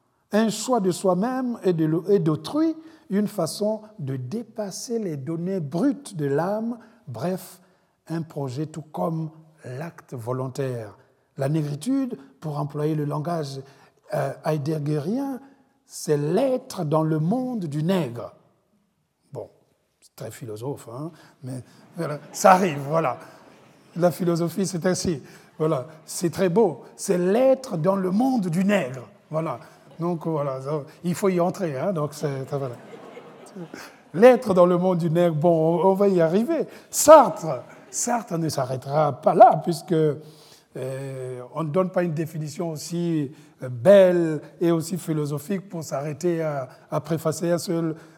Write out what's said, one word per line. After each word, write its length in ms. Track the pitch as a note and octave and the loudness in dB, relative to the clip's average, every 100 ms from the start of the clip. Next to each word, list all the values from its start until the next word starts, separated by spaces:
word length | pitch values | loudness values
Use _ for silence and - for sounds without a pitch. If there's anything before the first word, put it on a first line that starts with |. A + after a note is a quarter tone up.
| _ _ _ | _ _ _
un 200 | G#3 A3+ | 0 0
choix 280 | G3+ - B3 | -2 0 0
de 140 | F#3+ | 2
soi-même 680 | E3 G3 F3+ A3+ B3+ B3+ A#3 | 0 0 2 0 -2 -4 -2
et 80 | G3 | 0
de 120 | E3+ | 2
l'au-, 200 | D#3 D#3+ F3+ | 2 0 2
et 120 | G3+ | 2
d'autrui, 560 | D#3 D3+ - D4 D#4+ D#4+ - - _ | 4 -2 -2 0 0 -2 -12 -20 _
une 160 | G3 G#3 | -2 -2
façon 540 | - D#3+ - G#3 G#3+ - - | -2 -4 -2 -4 -4 -8 -12
de 160 | C3+ C3+ | -8 -6
dépasser 840 | B2 G#3+ A#3+ - G3+ F3+ - A#3 | -6 -8 -10 -10 -8 -8 -6 -6
les 160 | G3+ D3 | -4 -6
données 440 | C3+ E3 F3 G3 | -6 -6 -4 -4
brutes 540 | D3 E3+ C4+ - - | -4 0 0 -2 -8
de 120 | F3+ C#3+ | -6 -2
l'âme, 520 | C#3 F3 G#3+ A3+ A#3+ - _ - | 0 0 -2 -4 -8 -14 _ -16
bref, 540 | A2+ E3 F#3 - - _ _ _ _ _ | -6 -4 -6 -8 -20 _ _ _ _ _
un 140 | E3 | -8
projet 440 | E3 - C#3 B2 D#3 | -6 -8 -8 -6 -8
tout 160 | D#3 | -10
comme 480 | D3 - F3 D#3+ D#3+ - - _ | -14 -6 -4 -4 -6 -10 -20 _
l'acte 480 | - B2+ E3 - - | -14 -12 -12 -14 -16
volontaire. 840 | C3 A2+ B2+ C3 B2+ C3+ A#2+ G#2+ G#2 _ _ _ - | -12 -6 -6 -6 -6 -6 -6 -10 -16 _ _ _ -6
La 100 | C#3 | -2
négritude, 720 | D#3+ D3 D3 - C4+ C4 A#3+ - _ | -2 -2 -6 -2 -2 -2 -8 -16 _
pour 180 | D#3+ C#3+ | -8 -6
employer 360 | D3 D3 D3+ | -6 -2 -2
le 120 | D#3 D3 | -2 -2
langage, 540 | D3 D3+ E3+ C#3 C3+ C3 - - _ _ | -4 -4 -4 -6 -10 -14 -20 -20 _ _
euh, 180 | - C#3 - | -4 -4 -4
heideggerien, 960 | - D#3 C#3 D#3 C#3+ D3+ C#3+ A#3+ C#4 B3+ - _ _ _ _ | -2 -2 -2 -4 -2 -4 -2 -4 -4 -8 -12 _ _ _ _
c'est 320 | - - D3 | -12 -2 0
l'être 640 | D3 F3+ C4+ B3+ - - | 2 0 0 -2 -4 -6
dans 180 | D#3+ D#3 | 0 2
le 160 | D#3 D#3 | 2 0
monde 460 | D#3 A#3+ B3+ A#3+ | 0 0 -2 -6
du 180 | F3 D3 | -6 -4
nègre. » 520 | D#3 F#3+ C#3 A#2 F#2+ - _ _ _ _ _ _ _ _ _ | 0 0 -2 -6 -14 -16 _ _ _ _ _ _ _ _ _
Bon, 160 | C3 G2+ _ _ _ _ _ | -16 -16 _ _ _ _ _
c'est 140 | _ | _
très 160 | - A#2 | -16 -14
philosophe, 560 | - A#2 G#2+ B2 B2 - | -12 -12 -10 -10 -10 -12
hein, 180 | A#2+ D#3 E3 - _ | -12 -12 -14 -20 _
mais 200 | B2+ C3 - - - - | -12 -12 -14 -20 -20 -10
voilà, 220 | D#3 D3 - | -8 -8 -12
ça 220 | - G3+ | 2 6
arrive, 280 | F#3 F#3+ C#3+ | 6 4 -2
voilà. 380 | C#3 D#3+ D3+ A#2+ - - - - - _ _ - | -2 -2 -2 -4 -12 -20 -20 -20 -20 _ _ 0
La 140 | E3+ | 0
philosophie, 560 | - F3 E3+ E3+ F#3 F#3+ | 0 -2 0 -2 -2 -4
c'est 180 | E3+ | -2
ainsi. 380 | F3 F3+ F#3+ D3+ - - - _ | -2 0 -2 -4 -8 -20 -20 _
Voilà, 280 | D#3 C#3+ B2+ - | -2 -2 -4 -16
c'est 260 | - - E3+ | -14 -4 -4
très 200 | - F#3+ | 0 0
beau. 320 | F3 G#3+ C#3 - | 4 2 0 -14
C'est 220 | - - F3+ | -14 -2 0
l'être 640 | F3+ G#3 C4 C4 C4 F3 | 2 2 4 2 0 -2
dans 180 | E3 G3 | 0 0
le 140 | F#3 | 0
monde 380 | F#3+ C4 B3+ F3+ | 0 2 0 0
du 160 | E3 | 0
nègre. 440 | F#3+ G#3 C3 B2+ A#2 - _ | 2 2 0 -8 -14 -20 _
Voilà. 280 | D#3 D#3+ A#2 - - - - | -6 -4 -8 -12 -20 -20 -6
Donc, 280 | E3 F3 E3 | -4 -2 -2
voilà, 340 | D#3 C#3+ C3 C3+ D3+ C3 - | -2 -2 -4 -4 -6 -6 -8
il 120 | F3 | -4
faut 160 | F3 G3+ | 0 0
y 100 | F3+ | 2
entrer, 360 | F3 - F3+ C3 | 0 0 -4 -2
hein, 140 | E3+ | -2
donc 200 | F3 D3 | -2 -4
c'est, 320 | D3 D3+ C3+ C3 | -4 -4 -4 -4
voilà. 260 | C#3+ C3+ A#2 - - - - - - - G3 E3 - - - _ | -4 -6 -8 -16 -20 -18 -20 -20 -20 -20 -16 -16 -16 -20 -20 _
L'être 400 | D3+ A#3+ A#3+ G#3+ | 8 8 8 4
dans 120 | F#3 F3 | 6 6
le 120 | F3 | 6
monde 200 | F#3 F3+ | 2 2
du 120 | E3+ | 2
nègre, 240 | D#3+ F3 | 2 2
bon, 160 | D#3 E3+ | 4 4
on, 380 | E3 D#3+ E3+ F#3 | 4 4 4 2
on 60 | |
va 120 | F#3+ G3+ | 4 4
y 140 | F3+ | 4
arriver. 480 | D#3+ F#3 A#3 D#4+ G#3 - - | 4 2 0 -2 -2 -8 -10
Sartre, 760 | - - D#4 A3+ - D#3+ B2+ - - - | 0 10 12 10 2 -6 -6 -8 -20 -12
Sartre 480 | - - A#3+ G3 E3 | -6 -2 -2 -2 -4
ne 100 | D#3+ | -2
s'arrêtera 720 | C#3 B2 C3 C3+ D3 D3+ C#3+ | -2 -4 -4 -2 0 0 2
pas 140 | - | 0
là, 260 | F3 F4 F#3 | 8 8 8
puisque, 300 | E3 D#3+ - | -2 -6 0
euh, 1500 | E3 D#3 C3+ - - - - _ - C3 C3+ C3+ C3 B2+ B2 B2 | 2 2 0 -10 -20 -20 -20 _ -10 -8 -8 -10 -10 -10 -10 -12
on 100 | D3 | -6
ne 60 | D#3 | -2
donne 200 | D#3 F#3 | 0 0
pas 140 | F#3 | 0
une 100 | F3+ | -2
définition 560 | D3+ D#3 D#3+ D3+ - E3+ | -2 -4 -6 -10 -6 -8
aussi, 600 | D3+ - E3+ F3 D#3+ C3+ - - _ | -8 -8 -4 -2 -2 -4 -8 -20 _
euh, 60 | C3 | -12
belle 720 | B2 C3+ G3+ F#3 F3+ E3 D3+ - - | 0 8 10 10 6 0 -2 -8 -2
et 100 | E3+ | 2
aussi 260 | E3+ D#3 F#3 | 2 0 -8
philosophique 720 | - D#3 D3 D3 - G3 G3 | -4 -4 -2 -6 -4 -6 -6
pour 140 | E3+ | -12
s'arrêter 600 | D#3 C#3 D3+ D3 F3 E3+ | -8 -6 -6 -4 -2 0
à, 260 | D#3 C#3+ B2+ - - | -2 -4 -8 -14 -6
à 100 | D#3 | -6
préfacer 500 | - E3 D#3+ D3+ E3+ | -4 -2 -2 -2 0
un 80 | E3+ | -2
seul 380 | - E3 E3 D#3+ - | 0 -2 -2 -4 -12